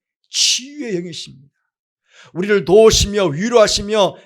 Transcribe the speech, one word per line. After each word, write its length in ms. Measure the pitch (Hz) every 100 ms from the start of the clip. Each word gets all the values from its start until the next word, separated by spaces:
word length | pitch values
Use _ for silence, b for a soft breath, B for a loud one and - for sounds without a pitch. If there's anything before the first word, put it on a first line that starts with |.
| _ _ _
치유의 680 | - - - 262 294 240 175
영이십니다. 580 | 175 151 - 135 139 _ _ _ _ _ b b b
우리를 320 | 156 202 202 160
도우시며 640 | 202 220 - 202 202 180
위로하시며 880 | 143 226 233 202 - 202 214 175 B